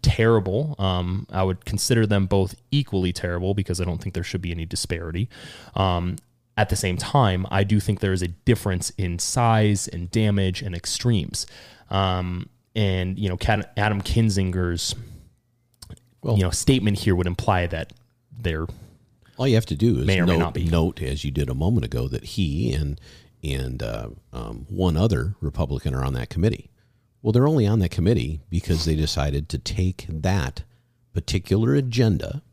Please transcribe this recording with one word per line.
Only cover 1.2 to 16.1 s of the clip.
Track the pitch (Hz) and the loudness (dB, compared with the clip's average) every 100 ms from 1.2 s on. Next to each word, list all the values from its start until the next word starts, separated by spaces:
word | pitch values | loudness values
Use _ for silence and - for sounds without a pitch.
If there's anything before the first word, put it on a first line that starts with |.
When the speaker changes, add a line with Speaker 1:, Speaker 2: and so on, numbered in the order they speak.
| - | -4
Speaker 1:
I | 92 | -2
would | 95 92 | 0 -2
consider | - 104 - 117 107 | -4 -4 2 2 4
them | 101 95 | 2 4
both | 101 92 - _ | 2 2 -4 _
equally | 143 135 98 90 | -2 0 0 0
terrible | 90 90 87 92 | -2 -4 -2 -2
because | 101 95 87 | -2 -2 -2
I | |
don't | 90 82 | -2 -4
think | - | -6
there | 90 | -6
should | 87 92 | -6 -6
be | 87 | -6
any | 85 80 | -6 -6
disparity. | - - 85 85 85 120 - - - - | -6 -4 -6 -4 -4 -6 -8 -20 -20 -10
Um, | - 95 87 87 95 _ _ _ - | 0 2 2 -4 -8 _ _ _ -4
at | 107 | -2
the | 101 | 0
same | 98 90 | -2 -4
time, | - 143 113 92 95 | 0 2 2 2 0
I | 98 | 0
do | 98 107 | 2 2
think | 104 101 | 2 -2
there | 98 | 0
is | 92 | 0
a | 87 | -4
difference | 85 - 117 104 90 - - | -2 0 2 2 -2 -4 -4
in | 90 87 | -4 -4
size | - - 117 113 107 101 - | -4 0 2 4 4 2 -2
and | 87 85 | -8 -4
damage | 113 107 101 95 90 | 0 2 2 0 -2
and | 101 | -6
extremes. | 85 - - 120 110 - - - - - - - | -8 -6 -2 2 2 0 -8 -10 -14 -20 -20 -4
Um, | 98 95 92 90 90 - _ _ | 0 2 0 -2 -4 -8 _ _
and, | 110 101 92 92 95 | 0 2 2 -2 -2
you | 104 | -2
know, | 90 | -2
Kat-, | - 107 - - | 0 0 0 -2
Adam | 104 101 | 0 0
Kinzinger's, | - 117 113 98 92 90 90 85 - - - - - _ _ _ _ _ - - _ | 0 2 2 2 0 0 0 -2 -4 -6 -10 -18 -20 _ _ _ _ _ -20 -20 _